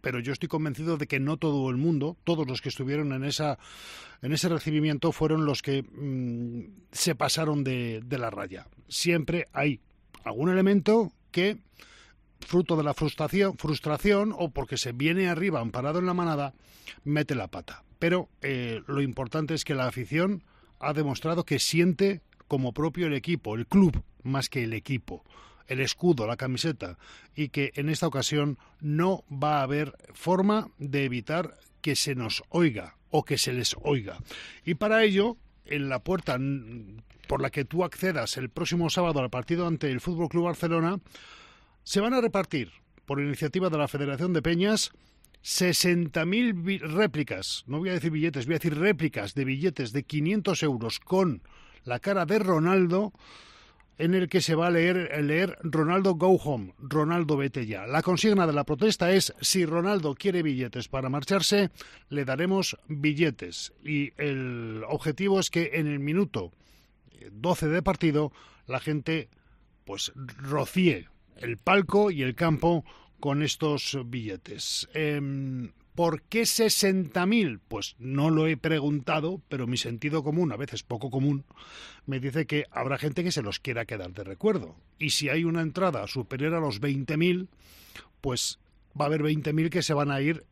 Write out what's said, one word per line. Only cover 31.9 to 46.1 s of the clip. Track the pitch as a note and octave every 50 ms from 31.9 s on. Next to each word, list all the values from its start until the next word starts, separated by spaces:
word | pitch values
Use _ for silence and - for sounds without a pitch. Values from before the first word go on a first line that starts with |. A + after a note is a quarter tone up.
| C#3
se | - - D3 C#3
nos | B2+ A#2 A2 - - - _
oiga | - E3 F3 D#3 A#2 G#2 F2+ - - _ _ _
o | - D3+ D3
que | - D3
se | B2+ - - B2
les | B2 A#2 - - - -
oiga. | D3 D3 C3 G#2 F#2+ - - - - - - - - - - _
Y | - E3+
para | - G#3+ G#3+ A3 A3 A3+
ello, | G#3+ F#3+ G3 G3+ A#3 A#3 - - - _ _ _
en | - D3 D3 C#3 C3+
la | C3 B2 -
puerta, | - F#3 F3+ - - C3
n-, | B2 C3+ C#3 C#3 C3+ A#2 G#2+ A#2 A#2+ A2 G2 A2 A2 - _ - - -
por | - C#3+ C3+ C3+
la | C3+
que | - D3 C#3
tú | - - E3+ F3+
accedas | E3+ - - - F#3 F3+ D3 A#2 G#2+ - -
el | C3 B2
próximo | - - E3+ - E3+ E3+ E3+ D#3+
sábado | - F#3 F3+ E3+ D#3 C#3+
al | B2+ B2
partido | - B2+ A#2+ - E3+ E3+ F3
ante | E3+ E3 B2+ - C#3+
el | C3 B2
Fútbol | - F3 F3+ E3 E3+ D3+
Club | - F3 E3+
Barcelona, | F3 E3 - - E3 E3 E3 D#3+ E3+ F#3+ G3 - - - - - - - - - - - _ _ _ _ _ _
se | - - G3
van | G3+ A#3 B3
a | C4 A#3
repartir, | A3 - G3 F#3+ - - D3 A2+ - - - _ _ _ - _
por | - C#3 C#3
iniciativa | C#3+ D3 C#3 - D#3 D3 - F#3 F#3 F#3
de | D#3
la | D3+ D3 C#3
Federación | - C#3+ C#3+ C#3 C#3 B2+ E3 F#3 F3+
de | D#3
Peñas, | - E3 F3 E3+ F#3 G#3 A3 G#3 - - - - _ _ _ _ _ - _ - _
sesenta | - - - F#3+ F3+ E3+ - - F3+ F3 F3 E3+ D3+